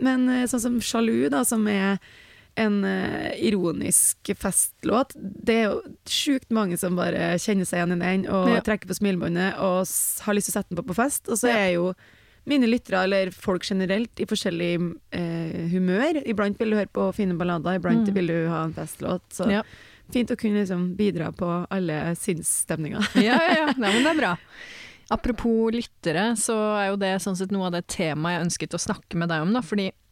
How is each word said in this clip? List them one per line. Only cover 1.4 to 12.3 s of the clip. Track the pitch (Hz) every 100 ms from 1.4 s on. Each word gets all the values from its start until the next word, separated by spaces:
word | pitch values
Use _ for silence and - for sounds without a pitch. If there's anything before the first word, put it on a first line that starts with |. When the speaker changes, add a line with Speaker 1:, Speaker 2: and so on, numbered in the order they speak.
Speaker 1:
som | 247 220 214
er | 202 196 196 - - - - - -
en, | 220 202
eh, | 196 190 - - - -
ironisk | - 202 170 143 - - - - - 196
festlåt, | 196 - - - - 220 277 -
det | 190 - - 226
er | 214
jo | - 381 - -
sjukt | - - 262 -
mange | 220 196 175
som | 180 180
bare | 175 175 170 175
kjenner | - 196 180
seg | 175 175
igjen |
i | 175
den | 180 190 190
og | 190 185
Speaker 2:
Ja. | 233
Speaker 1:
trekker | - 208 -
på | 190
smilebåndet | 202 185 165 170 190 -
og | 190 185 185
s-, | - - -
har | -
lyst | 202 -
til |
å | 208
sette | -
den | 170
på | 175
på | 185
fest. | 262 - -
Og | 233
så | 247
Speaker 2:
Ja. | 226
Speaker 1:
er | 190
jo | 175 180 185 - - -